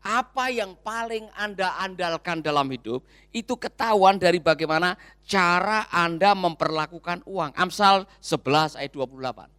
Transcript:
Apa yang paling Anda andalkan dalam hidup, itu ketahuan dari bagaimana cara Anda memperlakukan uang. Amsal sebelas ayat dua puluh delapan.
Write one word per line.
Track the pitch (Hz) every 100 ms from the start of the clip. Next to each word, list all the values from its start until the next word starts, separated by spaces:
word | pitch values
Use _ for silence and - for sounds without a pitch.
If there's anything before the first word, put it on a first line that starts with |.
| 202
Apa | 226 254 - 254
yang | 247 196 180
paling | - 226 233 226 220 -
Anda | 208 190 185 151
andalkan | 185 180 175 165 - 165
dalam | 156 147 135
hidup, | 131 - 123 _ _ _
itu | 226 - 247
ketahuan | - _ 233 214 190 190
dari | 175 175
bagaimana | 160 151 156 156 180 180 - _ _
cara | 196 175 175 190 214 -
Anda | 170 170 165 190
memperlakukan | 196 180 160 160 156 151 170 170 175 -
uang. | 190 156 -
Amsal | 180 175 202 196 185 _
sebelas | - 147 - 143 156
ayat | 151 139
dua | 147
puluh | 131 135
delapan. | 127 117 87